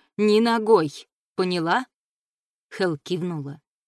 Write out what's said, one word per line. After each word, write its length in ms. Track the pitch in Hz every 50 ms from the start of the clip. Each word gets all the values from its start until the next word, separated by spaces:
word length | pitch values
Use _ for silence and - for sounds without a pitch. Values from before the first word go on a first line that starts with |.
| _ _ _
ни 220 | - 208 214 208 214
ногой. 680 | 233 233 226 226 220 214 226 185 160 143 - - - _ _ _ _ _ _
Поняла?» 520 | - 185 180 180 175 160 170 185 247 262 - _ _ _ _ _ _ _ _ _ _ _ _ _ _ _ _
Хел 240 | - - 196 175 156 139
кивнула. 640 | - - 180 160 170 180 170 151 135 139 143 156 _ _ _ _ _